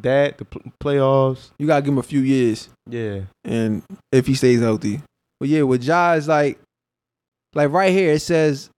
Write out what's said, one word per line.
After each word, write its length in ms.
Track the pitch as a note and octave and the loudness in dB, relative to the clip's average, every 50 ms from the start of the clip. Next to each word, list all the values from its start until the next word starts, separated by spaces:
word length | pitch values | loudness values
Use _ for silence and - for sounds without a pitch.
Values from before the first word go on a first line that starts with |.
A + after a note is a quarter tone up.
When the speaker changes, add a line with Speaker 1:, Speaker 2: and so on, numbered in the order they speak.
Speaker 1:
that, 340 | G#2+ B2 C3+ C#3 C#3+ C#3 - | -4 0 0 0 0 0 -4
the 80 | - A2+ | -8 -16
pl-, 280 | - - - - B2 - - | -18 -18 -18 -20 -20 -14 -8
playoffs. 680 | C3+ C#3+ C#3+ C#3 C3+ C3+ C3+ C3+ C3+ C3 C3 - - - _ - | -4 -2 0 2 2 2 2 2 2 0 -2 -6 -10 -18 _ -6
Speaker 2:
You 80 | C#3+ | -2
gotta 140 | D#3 D3+ C#3+ | 0 0 2
give 100 | C#3+ C#3+ C#3+ | 2 0 -2
him 40 | C3 | -2
a 40 | |
few 180 | A#2+ - C#3+ C#3 | -2 -2 -2 0
years. 480 | C3 C3+ C3+ C3 B2 A#2 A2 - - - _ _ _ - | 2 2 2 2 2 0 0 -4 -8 -14 _ _ _ -12
Speaker 1:
Yeah. 320 | A#2+ A#2 A2+ G#2 G2+ G2 F#2+ F#2 - _ | -10 -8 -8 -6 -8 -8 -10 -12 -16 _
Speaker 2:
And 400 | - - A#2 A2+ A2+ A2 G#2+ - - - G3 - _ _ | -8 -6 -4 -2 -2 -2 -2 -4 -6 -12 -18 -20 _ _
if 140 | - C3 B2 | 0 2 2
he 80 | - C3 | 2 0
stays 260 | C3 - B2+ B2 A#2 | 2 2 2 4 4
healthy. 400 | A#2 A2+ A2 - A2 G#2 G#2 D3 - _ _ _ _ _ _ - | 2 0 0 -2 -2 -6 -6 -8 -10 _ _ _ _ _ _ -8
But 80 | C#3 C#3 | -4 -2
yeah, 140 | D#3 D#3 | 0 0
with 200 | C#3+ B2+ B2+ B2+ | 2 2 0 0
Ja, 300 | B2 C#3+ E3 F3 F3 F3 | 0 0 0 2 2 2
it's 160 | E3+ D#3+ C#3+ D#3 | 2 0 0 0
like, 300 | D#3 D3 D3 C#3 - - _ _ _ _ _ _ _ _ _ _ _ _ _ _ _ _ _ _ - | 2 2 2 0 -2 -6 _ _ _ _ _ _ _ _ _ _ _ _ _ _ _ _ _ _ -2
like 160 | D3+ D3 C#3+ | -2 0 0
right 200 | D3+ F#3 G3 F#3+ | 2 2 2 2
here, 200 | F3+ G3 F#3 D#3+ | 2 2 2 2
it 80 | D3+ D3+ | 2 0
says 480 | - - E3+ D#3+ D#3 D3+ C#3 C3+ - - _ | 0 0 0 2 2 2 0 -2 -6 -14 _